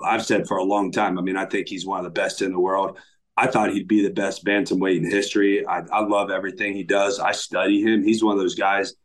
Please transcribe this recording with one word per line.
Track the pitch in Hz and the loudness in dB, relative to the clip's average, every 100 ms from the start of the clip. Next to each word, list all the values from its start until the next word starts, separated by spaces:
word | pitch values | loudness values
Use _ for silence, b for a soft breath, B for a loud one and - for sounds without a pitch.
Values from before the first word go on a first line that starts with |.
I've | 95 113 | -2 -2
said | - 107 85 | 0 0 0
for | 95 | -2
a | |
long | 95 104 95 | 0 0 0
time, | 101 101 92 | 0 -2 -2
I | |
mean, | 92 95 | -2 -4
I | |
think | 92 101 90 | -2 -4 -4
he's | 98 | -8
one | 92 95 | -6 -6
of | |
the | 90 | -4
best | 87 92 - | -4 -4 -2
in | 95 | -2
the | 90 | 0
world. | 92 95 95 B B B _ - | 0 0 -2 B B B _ -2
I | 127 | 0
thought | - 117 | 2 0
he'd | 101 92 | -2 2
be | 107 | 2
the | 101 | 2
best | 92 98 - 104 | 0 -4 -4 0
bantamweight | 101 95 95 95 87 | 0 2 0 2 2
in | 82 | 2
history. | 101 98 104 101 101 98 | 0 0 2 4 2 0
I, | 87 85 | -4 -2
I | 104 104 | -2 0
love | 104 98 | 0 0
everything | 95 95 92 101 | -4 -4 -4 -6
he | 98 | -4
does. | 87 98 101 98 | 0 2 2 0
I | 101 | -2
study | 104 - 92 95 101 | -4 -4 0 2 4
him. | 110 110 | 4 4
He's | 101 113 | 4 4
one | 107 | 2
of | 101 | 2
those | 90 | 0
guys | 87 98 98 95 - | 0 0 0 -2 -8